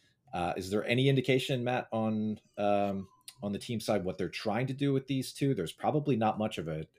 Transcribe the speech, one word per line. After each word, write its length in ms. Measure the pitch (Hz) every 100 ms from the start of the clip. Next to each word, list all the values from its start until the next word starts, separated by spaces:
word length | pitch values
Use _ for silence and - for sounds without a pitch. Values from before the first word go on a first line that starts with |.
| _ _ _
Uh, 200 | 90 87 95
is 140 | 90
there 140 | 104 -
any 220 | 120 135
indication, 560 | 135 123 131 131 131
Matt, 240 | 120 123 -
on, 480 | 113 110 107 107 104 - -
um, 520 | 104 101 101 98 92 _ - -
on 80 | 101
the 60 | 98
team 220 | - 113
side, 240 | - 104
what 120 | 90 90
they're 100 | 87
trying 380 | - 110 107 131
to 60 |
do 180 | 135 143
with 160 | 135 135
these 240 | 135 123
two? 220 | - 143
There's 180 | 104 80
probably 420 | - 104 151 147
not 240 | 113 110 -
much 200 | 107 -
of 100 | 80
a, 160 | 78 78